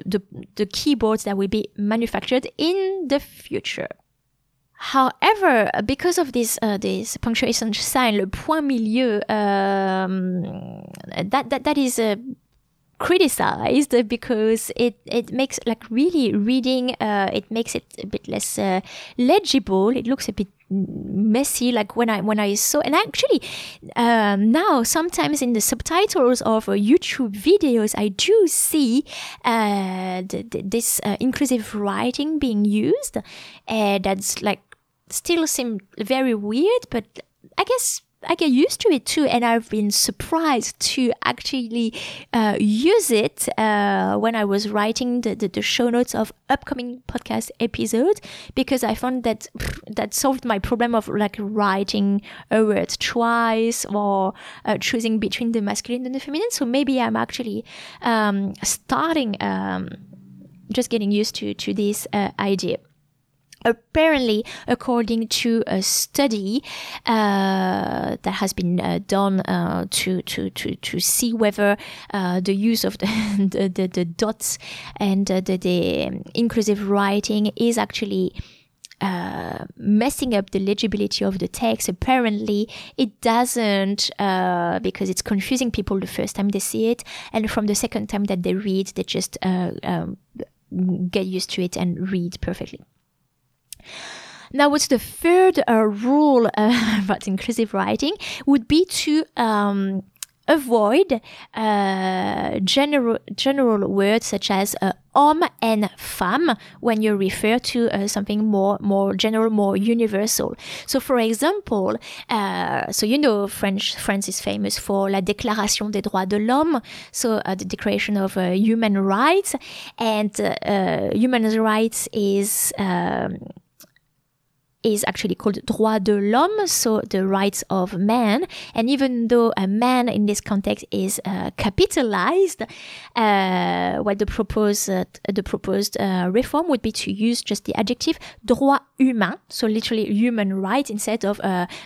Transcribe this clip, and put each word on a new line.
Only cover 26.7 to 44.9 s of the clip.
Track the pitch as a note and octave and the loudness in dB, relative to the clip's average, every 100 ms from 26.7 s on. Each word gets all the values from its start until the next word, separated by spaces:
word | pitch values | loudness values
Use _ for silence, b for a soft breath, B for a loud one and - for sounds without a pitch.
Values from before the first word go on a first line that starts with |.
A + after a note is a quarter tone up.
YouTube | G3 G#3 E4+ - - A#3+ | 0 4 4 4 -2 -4
videos, | G3 C#4 G4+ D#4 A#3 G#3+ - | 0 2 4 4 2 2 0
I | G3+ | -2
do | F#3+ - A4 F4 | 0 4 6 6
see, | - - D#4 B3+ B3 B B B B B3 | 2 0 2 4 2 B B B B -2
uh, | A3+ G#3 G3+ F#3+ F#3 F#3 F3+ F#3+ | 2 2 0 -2 -4 -6 -6 -6
the, | - | -8
the, | A3+ - | -8 -8
this, | G3 A#3 - - | -4 -2 -2 -2
uh, | G#3 G3+ | -2 0
inclusive | C4 - C#4 B3 G#3+ | 0 0 0 0 -2
writing | G#3+ G3+ G3 A#3+ B3+ D4 D#4 | -4 -2 -2 -2 -2 -2 -2
being | C#4 G#3 G#3 | 0 2 2
used. | G#3 A#3+ A#4+ C#5 A3 B B B B - | 2 2 0 -2 -8 B B B B -6
Uh, | A3 G3+ G3 | -2 0 0
that's, | F#3+ G3 G3 - | 0 -2 -4 -4
like, | G#3 G3 _ - _ _ _ | -4 -4 _ -20 _ _ _
still | - - E4+ D#4 | -8 0 0 2
seem | - B3 G#3 - - | -2 -4 -6 -8 -10
very | G#3 C4 C4 | -2 0 2
weird, | A3 G3+ A#3 F#4 B4 - | 0 0 0 2 2 0
but | A#3+ - - - _ - - | -6 -6 -14 -20 _ -10 -4
I | |
guess | G4+ B4 - - - _ - | 0 0 -2 -6 -10 _ -6
I | |
get | F4 D#4+ | 0 2
used | B3 F4+ - | 4 4 2
to | A4+ | 2
it | C#4 | 2
too, | - - C#4+ | 0 0 2
and | A#3+ | 2
I've | A#3+ A#3 A3+ | 2 0 0
been | G#3+ G#3 | -2 0
surprised | - - - - E4 D#4+ B3 A#3 - - | 0 0 -2 -4 0 2 0 -2 -4 -4
to | - B3 - | 0 0 0
actually, | - B3 - C4+ A3+ A#3 A3+ B B B B | -2 -4 -4 -4 -2 -2 -2 B B B B
uh, | A#3+ G#3+ G3+ | 2 2 4
use | G#3 G#3+ D4+ A4 - | 2 4 4 4 4
it, | A3 A3+ - - - | 2 2 -2 -4 0
uh, | A3 G#3 G3+ G3 F#3 G#3 | 2 2 2 2 2 2
when | A3+ | 0
I | A3+ G#3 | 0 0
was | G3 G#3 | 0 0
writing | G#3 G#3 | -2 0